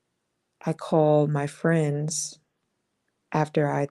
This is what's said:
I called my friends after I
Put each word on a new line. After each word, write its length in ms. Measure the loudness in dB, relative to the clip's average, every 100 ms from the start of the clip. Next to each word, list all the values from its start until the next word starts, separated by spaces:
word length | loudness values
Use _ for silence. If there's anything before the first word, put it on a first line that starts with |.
| _ _ _ _ _ _
I 100 | -6
called 560 | -6 0 2 4 4 2
my 160 | -2 -4
friends 920 | -2 0 2 0 -2 -6 -6 -10 -14 _ _ _ _ _ _ _ _ -6
after 380 | -2 0 0 0
I 160 | -2 -4